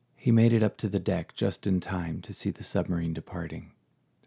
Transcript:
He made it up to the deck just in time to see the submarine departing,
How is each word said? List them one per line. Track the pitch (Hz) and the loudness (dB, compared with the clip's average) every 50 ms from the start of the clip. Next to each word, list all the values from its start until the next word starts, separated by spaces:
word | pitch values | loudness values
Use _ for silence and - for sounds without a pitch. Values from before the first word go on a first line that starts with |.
| _ _ _ | _ _ _
He | _ - 127 | _ 2 4
made | 113 113 113 117 117 | 6 6 6 6 6
it | 110 107 | 4 2
up | 104 - | 2 0
to | - - 101 | -2 -4 0
the | 98 95 | 0 0
deck | 87 - 92 85 85 - - | 0 0 -2 -2 -4 -6 -4
just | - 117 104 95 - - | -2 -2 -2 -2 -2 0
in | 104 95 90 | 0 0 0
time | - - 95 90 82 82 80 95 | 0 -2 -4 -4 -4 -4 -6 -8
to | - - 104 | -8 -10 -10
see | - - 98 | -6 -4 -6
the | 78 - 98 | -6 -6 -6
submarine | - - 98 85 - 90 85 82 82 82 | -2 0 0 0 0 -2 -2 -2 -4 -4
departing, | 82 - - 92 90 85 80 - - - - _ _ _ _ _ _ _ _ _ _ _ | -6 -8 -10 -8 -8 -8 -8 -10 -12 -14 -16 _ _ _ _ _ _ _ _ _ _ _